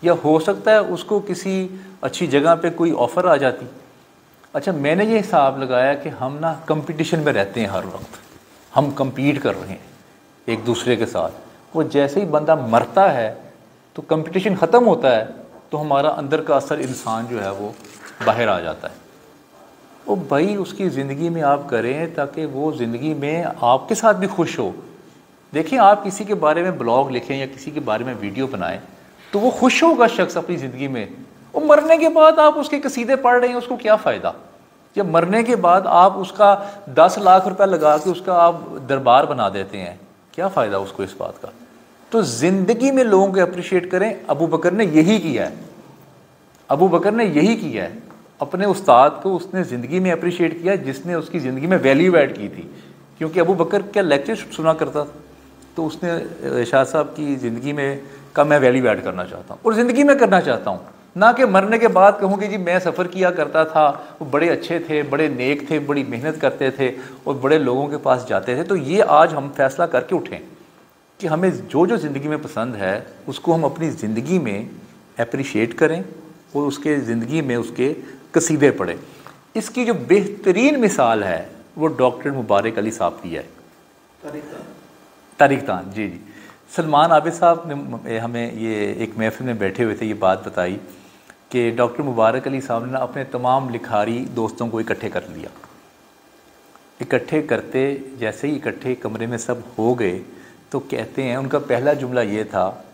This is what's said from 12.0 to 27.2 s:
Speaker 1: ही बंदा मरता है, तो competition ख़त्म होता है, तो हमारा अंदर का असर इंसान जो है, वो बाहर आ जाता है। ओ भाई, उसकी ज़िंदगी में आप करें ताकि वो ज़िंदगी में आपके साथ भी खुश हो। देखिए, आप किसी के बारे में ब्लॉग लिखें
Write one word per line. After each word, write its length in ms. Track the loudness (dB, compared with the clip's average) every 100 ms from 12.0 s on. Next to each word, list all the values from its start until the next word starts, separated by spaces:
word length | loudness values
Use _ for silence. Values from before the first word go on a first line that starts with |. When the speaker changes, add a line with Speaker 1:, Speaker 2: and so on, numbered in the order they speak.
| 2 0
Speaker 1:
ही 60 | 0
बंदा 300 | 0 2 2
मरता 520 | 4 0 2 4 4
है, 300 | 4 -2 -6 -18 -20 _ _ _ -16
तो 60 |
competition 520 | -4 -4 -2 -2 -2
ख़त्म 300 | 0 4 6
होता 240 | 6 4 4
है, 400 | 2 0 -10 -20 -20 -10
तो 60 | -6
हमारा 300 | 0 2 2
अंदर 320 | 0 -2 -2
का 160 | 2 0
असर 240 | 0 -4
इंसान 460 | -4 -6 -6 -6 -6
जो 140 | -6
है, 120 | -6
वो 220 | -6 -10 -12 -20 -20 -20 -4 0
बाहर 220 | 2 2
आ 120 | 0
जाता 280 | -2 -8 -12
है। 60 | -16 -20 -20 -20 -20 _ _ -20 -20 -20 -20 -4
ओ 80 | -4
भाई, 400 | 0 0 0 -2
उसकी 320 | -6 -4 -4
ज़िंदगी 400 | -4 -6 -4 -4
में 140 | -2
आप 260 | 0 0 0
करें 460 | -2 -2 -4 -6
ताकि 300 | -6 -6 -6
वो 280 | -8 -4 -4
ज़िंदगी 420 | -4 -6 -4 -4
में 300 | -4 -4 -4
आपके 500 | -6 -2 2 2 0
साथ 200 | 0 2
भी 120 | 2 0
खुश 320 | -2 -2 -2
हो। 160 | -6 -6 -16 -20 -20 _ _ _ _
देखिए, 240 | -6 -2 6
आप 260 | 6 6
किसी 200 | 0 -8
के 100 | -6
बारे 280 | 0 2 2
में 160 | 0 -2
ब्लॉग 320 | 0 2 2
लिखें 260 | -2